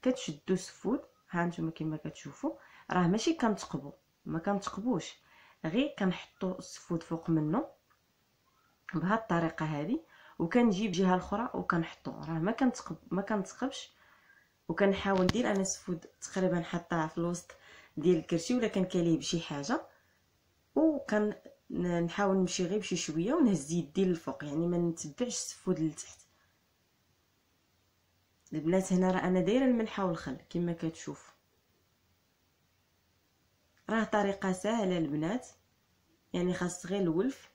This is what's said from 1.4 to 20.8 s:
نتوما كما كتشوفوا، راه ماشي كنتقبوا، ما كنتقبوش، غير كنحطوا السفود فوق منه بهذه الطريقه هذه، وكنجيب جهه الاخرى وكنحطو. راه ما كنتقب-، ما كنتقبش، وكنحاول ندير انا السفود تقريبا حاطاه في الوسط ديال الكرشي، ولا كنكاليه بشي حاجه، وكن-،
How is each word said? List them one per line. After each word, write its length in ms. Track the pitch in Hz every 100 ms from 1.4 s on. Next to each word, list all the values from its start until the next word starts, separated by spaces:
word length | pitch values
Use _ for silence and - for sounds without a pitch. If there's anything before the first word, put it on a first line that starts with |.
| 175
نتوما 260 | 170 160
كما 260 | 160 156 156
كتشوفوا، 540 | 156 - 147 - 285 320 - - -
راه 160 | 180 175
ماشي 260 | 208 339
كنتقبوا، 580 | 330 233 196 - 143 143 - _ _ -
ما 140 | 156
كنتقبوش، 760 | 165 202 - - 226 214 - - _ - - _ 160
غير 300 | 185 285 -
كنحطوا 580 | 190 175 - _ 185 185
السفود 460 | - - - 170
فوق 260 | - 165 165
منه 380 | 160 151 190 320 - _ _ _ _ _ _ _ _ _ _ -
بهذه 240 | 170 170 220
الطريقه 480 | 220 170 165 - 156
هذه، 340 | 151 151 294 - - - -
وكنجيب 520 | 165 247 240 185 220
جهه 240 | 170 190 185
الاخرى 340 | - 208 240
وكنحطو. 580 | - 180 170 165 - -
راه 280 | - 151 165
ما 120 | 170
كنتقب-، 560 | 240 254 - - 160 -
ما 100 | 180
كنتقبش، 680 | 196 214 190 - 262 - - _ _ - _ - _ _ _
وكنحاول 560 | 170 196 196 196 196
ندير 280 | 180 214 226
انا 100 | 202
السفود 440 | 190 - - 170 - _
تقريبا 400 | - - 185 175
حاطاه 460 | 165 170 165 170 160
في 100 | -
الوسط 340 | 170 175 - - - - - -
ديال 200 | 151 175
الكرشي، 380 | - 170 - 247
ولا 120 | 226
كنكاليه 500 | 196 185 185 170 165
بشي 220 | - 170
حاجه، 420 | - 143 143 269 - _ _ _ _ _ _ _ _
وكن-، 580 | -